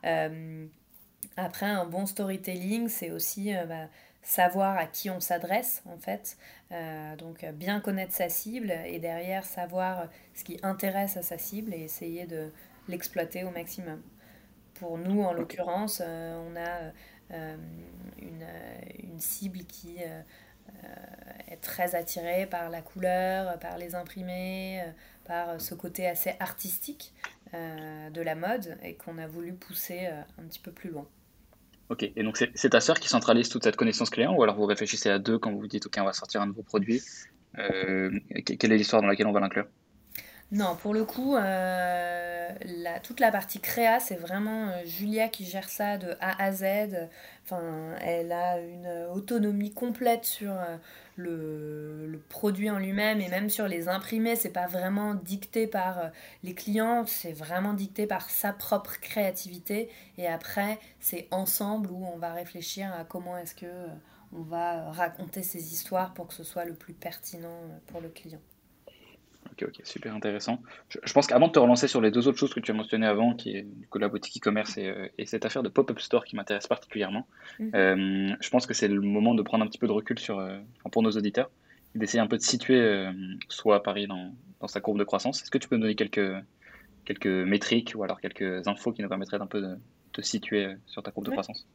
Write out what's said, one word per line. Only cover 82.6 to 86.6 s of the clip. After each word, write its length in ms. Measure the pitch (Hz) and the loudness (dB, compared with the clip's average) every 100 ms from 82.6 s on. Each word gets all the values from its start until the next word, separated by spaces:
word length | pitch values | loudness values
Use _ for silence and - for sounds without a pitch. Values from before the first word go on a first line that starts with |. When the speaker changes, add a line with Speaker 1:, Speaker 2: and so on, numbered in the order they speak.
| - 131 | 6 8
Speaker 2:
euh, 320 | 113 101 95 92 92 90 - | 8 6 0 -4 -6 -8 -8
soit 340 | - 110 101 | 0 6 6
Paris 240 | 101 101 101 | 6 0 -2
dans, 260 | 92 92 - - - | -4 -8 -12 -20 -12
dans 80 | - | -6
sa 120 | 104 | -4
courbe 180 | - 104 | 0 2
de 60 | |
croissance. 360 | 101 104 123 143 | 4 2 2 -4
Est-ce 100 | - | 0
que 80 | 135 | 0
tu 100 | - | 2
peux 80 | 120 | 2
me 60 | |
donner 120 | 110 | 2
quelques, 400 | 104 107 - 98 95 98 _ | 2 0 2 0 0 -10 _